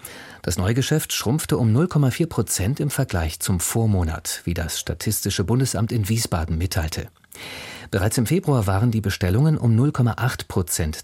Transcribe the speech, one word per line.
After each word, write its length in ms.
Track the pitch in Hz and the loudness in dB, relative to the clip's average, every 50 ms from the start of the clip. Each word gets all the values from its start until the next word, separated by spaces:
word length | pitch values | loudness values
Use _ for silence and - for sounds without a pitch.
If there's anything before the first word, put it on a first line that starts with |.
| - - - - - - - - - | -20 -18 -18 -18 -18 -20 -16 -8 -6
Das 160 | - 87 - | -4 -2 0
Neugeschäft 520 | 90 101 117 131 127 - 151 156 - - | 0 0 2 0 2 2 0 0 0 -2
schrumpfte 460 | - - - 101 131 160 - - 156 - | -4 -2 0 0 0 0 0 0 0 2
um 140 | 120 110 | 4 4
null 160 | 107 131 170 180 | 4 4 2 2
Komma 240 | - 151 143 127 | 2 4 4 4
vier 180 | - - - - | 2 0 -2 -2
Prozent 500 | - - 110 - - - 90 101 139 - | 0 -2 -2 -2 -2 -2 0 0 0 0
im 120 | 151 143 | -2 -2
Vergleich 480 | - - 135 - - 87 82 80 - - | 0 -2 -2 0 0 0 0 0 -4 -4
zum 200 | - - 98 87 | -2 0 0 0
Vormonat, 840 | - - - 117 113 110 101 92 87 80 78 - - - - - - | 0 0 0 2 2 4 4 2 2 0 -2 -4 -6 -8 -8 -6 -4
wie 100 | 87 85 | -4 -2
das 260 | 82 82 80 - - | -2 -2 -4 -4 -6
Statistische 640 | - - - - - 113 104 - - 101 - - 95 | -4 -6 -6 -4 -2 -2 -2 -2 -2 -4 -2 -2 0
Bundesamt 480 | 90 113 127 131 123 - - 117 110 | 0 2 2 0 0 0 -2 -2 0
in 160 | 117 113 101 95 | 0 -2 0 0
Wiesbaden 520 | 113 113 110 - - 85 82 80 85 80 | 0 0 0 0 0 0 0 0 0 0
mitteilte. 480 | 90 90 - 95 80 76 - - - - _ _ _ - - - - - - - - - - - - - | 0 0 0 -2 -2 -2 -4 -6 -10 -10 _ _ _ -20 -20 -18 -16 -14 -14 -14 -14 -14 -16 -16 -12 -4
Bereits 280 | - 98 92 110 - - | -2 0 0 2 2 2
im 80 | 117 - | 2 2
Februar 400 | 151 190 180 147 143 123 98 98 | 2 0 2 2 2 2 4 2
waren 240 | 95 98 117 123 | 2 4 2 2
die 100 | 110 110 | 2 2
Bestellungen 560 | 101 101 - - - 90 92 113 143 160 156 - | 0 -2 -2 0 0 2 4 4 4 4 4 4
um 180 | - 120 113 | 4 4 4
null 160 | 110 127 151 | 6 4 2
Komma 220 | 147 - 123 117 - - | 2 2 2 2 2 0
acht 300 | 113 123 - - - - | -2 -2 -2 -4 -8 -4
Prozent 480 | - 104 90 - - - 87 78 78 - | -2 -2 -2 0 -2 -2 -2 -2 -4 -6